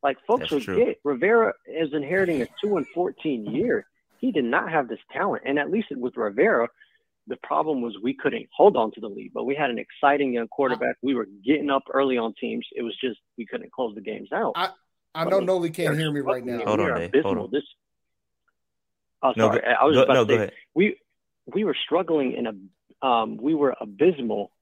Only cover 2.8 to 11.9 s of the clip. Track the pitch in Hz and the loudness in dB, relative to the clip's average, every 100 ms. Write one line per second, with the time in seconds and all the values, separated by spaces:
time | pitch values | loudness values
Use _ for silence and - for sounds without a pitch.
2.8 | 135 - 185 - 160 127 104 117 233 123 | -2 -2 -4 -2 -4 -4 -4 -2 0 -2
3.8 | - _ _ _ 262 185 120 147 196 160 | -4 _ _ _ -2 0 0 0 0 -2
4.8 | 123 110 _ 135 190 117 123 143 147 196 | -2 -8 _ -6 -4 -4 -2 -2 0 -4
5.8 | 208 131 123 117 110 101 190 151 117 _ | -4 -6 -6 -4 -4 2 2 4 0 _
6.8 | _ _ _ _ - 123 - 151 156 139 | _ _ _ _ -14 -12 -4 -2 0 -2
7.8 | 117 98 113 135 147 117 - - 190 - | -4 -4 -6 -2 -4 -4 -10 6 6 6
8.8 | 110 - 107 101 107 120 117 139 143 113 | 0 -2 -12 -10 -10 -8 -4 -2 -2 -4
9.8 | - - 143 139 139 120 113 - 135 120 | -8 0 2 4 0 -2 -4 -2 0 0
10.8 | 123 120 131 127 101 101 98 151 143 135 | -2 -4 -2 -2 -4 -8 0 0 2 0
11.8 | - | 0